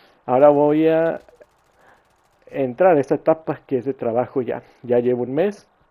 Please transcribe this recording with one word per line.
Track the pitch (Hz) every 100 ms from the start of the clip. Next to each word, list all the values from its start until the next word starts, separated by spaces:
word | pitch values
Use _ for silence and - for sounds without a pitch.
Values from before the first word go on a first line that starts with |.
| _ _ -
ahora | 127 147
voy | 143 147 151 160
a | 160 165 156 - _ - _ _ _ _ _ _ _ _ _ -
entrar | 151 131 117 185 151
a |
esta | 135
etapa | - - 160 - 143 -
que | 131
es | 131
de |
trabajo | 131 117 113 123 139
ya. | 117 123 - _
Ya | 120 120
llevo | 120 123
un | 123
mes. | 139 202 202 _ _ _